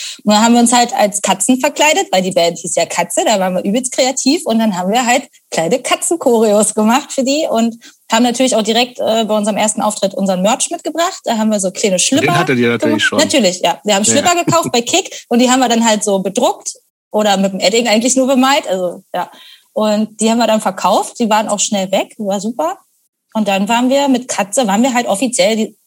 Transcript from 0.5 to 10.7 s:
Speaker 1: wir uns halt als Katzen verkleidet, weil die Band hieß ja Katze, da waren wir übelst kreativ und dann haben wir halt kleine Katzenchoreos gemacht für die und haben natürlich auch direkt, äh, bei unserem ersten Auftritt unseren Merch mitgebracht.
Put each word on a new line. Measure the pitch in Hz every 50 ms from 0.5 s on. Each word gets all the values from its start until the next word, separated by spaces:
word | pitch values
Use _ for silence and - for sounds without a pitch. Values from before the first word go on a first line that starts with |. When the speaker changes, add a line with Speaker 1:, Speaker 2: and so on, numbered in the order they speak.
| 240
Speaker 1:
wir | 240
uns | 240 240 247
halt | 240 240 240 -
als | - 208 202 196 -
Katzen | - - 185 - - - 262 254
verkleidet, | 311 294 294 - 294 302 311 381 381 -
weil | 185 190 185
die | 190
Band | 165 175 170 170 170
hieß | - - 165 -
ja | 175 165
Katze, | 165 - - 175 - - 311 381
da | 294 220 190
waren | 185 185 185
wir | - -
übelst | 202 196 262 254 - -
kreativ | 320 262 262 269 - - 262 302 349 349
und | 240 226
dann | 226 226 220 185
haben | 180 180 190
wir | 214 247 247
halt | 226 240 302 - - _ _ _ -
kleine | 247 - 160 165 247 269
Katzenchoreos | - - 359 349 - - 349 330 - 262 233 220 226 214 202 214 208 - -
gemacht | 208 214 214 233 285 - - -
für | 269 247
die | 262 277 311 320 -
und | 254 226 226 233 226 - - - - _ _ -
haben | 226 226 247
natürlich | 247 233 - 262 247 240
auch | 226 208
direkt, | 214 220 233 254 254 - -
äh, | - - 226 226 220
bei | 196 214
unserem | 214 208 220 202
ersten | - 208 220 - 214
Auftritt | - 214 - - 202 190 -
unseren | - 196 190 185 180
Merch | 185 214 254 - -
mitgebracht. | -